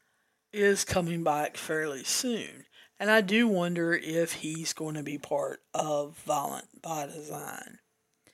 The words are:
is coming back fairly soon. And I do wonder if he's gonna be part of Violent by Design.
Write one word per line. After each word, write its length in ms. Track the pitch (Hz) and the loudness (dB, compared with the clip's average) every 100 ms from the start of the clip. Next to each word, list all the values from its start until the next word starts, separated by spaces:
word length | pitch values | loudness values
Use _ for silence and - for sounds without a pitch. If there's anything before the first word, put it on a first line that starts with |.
| _ _ _ _ _ | _ _ _ _ _
is 320 | 208 202 196 - | 2 4 4 2
coming 380 | 190 170 170 | 0 0 0
back 340 | 160 147 151 - | 2 2 0 -4
fairly 460 | - 156 156 135 | -4 -2 -2 -4
soon. 640 | - - 254 220 92 - - - - _ | -2 -2 0 -2 -6 -12 -20 -20 -20 _
And 100 | 202 | 4
I 120 | 220 | 4
do 260 | 190 214 240 | 6 4 4
wonder 460 | 190 175 170 170 | 4 2 2 2
if 400 | 170 - 165 165 | 0 0 0 0
he's 400 | - 156 160 165 | -2 -6 -6 -6
gonna 300 | - 156 156 | -4 -6 -4
be 140 | 143 147 | -6 -8
part 460 | - 147 135 139 _ | -2 -2 -2 -6 _
of 440 | 160 151 147 147 160 | -2 0 0 -2 -8
Violent 640 | - 147 143 135 - - | -2 0 0 -6 -10 -14
by 240 | 165 160 143 | -6 -4 -4
Design. 720 | 160 151 151 147 - - - _ _ _ _ _ | -8 -10 -10 -10 -12 -14 -20 _ _ _ _ _